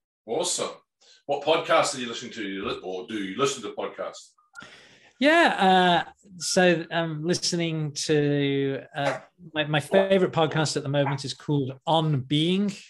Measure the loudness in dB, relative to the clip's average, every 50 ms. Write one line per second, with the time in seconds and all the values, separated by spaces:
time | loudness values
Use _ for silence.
0 | _ _ _ _ -10 -6 -4 -2 -2 -2 -4 -4 -6 -8 -10 -14 _ _ _ _
1 | _ _ -20 _ -6 -6 -4 -2 2 2 2 2 2 2 2 2 2 2 -2 -6
2 | -8 -8 -8 -10 -10 -12 -10 -10 -8 -8 -6 -6 -6 -6 -8 -8 -8 -10 -10 -10
3 | -10 -8 -8 -6 -6 -6 -4 -2 -2 -2 -2 -4 -10 -12 -10 -8 -10 -10 -8 -10
4 | -10 -10 -12 -14 -20 -20 _ _ _ _ -20 -20 -20 -20 -20 -20 -20 -20 -20 _
5 | _ _ _ 0 2 4 6 6 6 4 4 4 4 6 6 6 6 4 4 2
6 | 0 -4 -14 _ _ -20 -16 -10 -6 0 2 4 6 6 4 2 0 -4 -4 -4
7 | -2 -4 -4 -4 -2 -2 -2 -2 -2 -4 -2 -2 -2 -2 -2 -2 -4 -4 -6 -6
8 | -2 0 0 2 2 2 2 2 0 0 0 0 0 -2 -4 -6 -10 -10 -8 -4
9 | -4 -4 -4 -6 -10 _ _ _ -18 -8 -4 -4 -2 0 0 -2 0 2 2 2
10 | 4 6 4 4 4 2 2 2 2 2 2 0 0 0 -2 -4 -4 0 0 2
11 | 2 2 0 -4 -6 -8 -10 -10 -4 -2 0 0 0 -2 -8 -8 -2 0 2 2
12 | 2 2 0 0 0 0 0 0 2 2 0 0 0 -2 -4 -8 -16